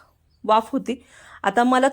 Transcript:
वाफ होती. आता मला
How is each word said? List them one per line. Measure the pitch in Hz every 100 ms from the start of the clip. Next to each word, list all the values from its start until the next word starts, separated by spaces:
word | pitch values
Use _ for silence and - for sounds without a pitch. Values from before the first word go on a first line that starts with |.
| _ _ _ _
वाफ | 202 220 220
होती. | 269 190 262 _ - - -
आता | 202 233
मला | 247 254 269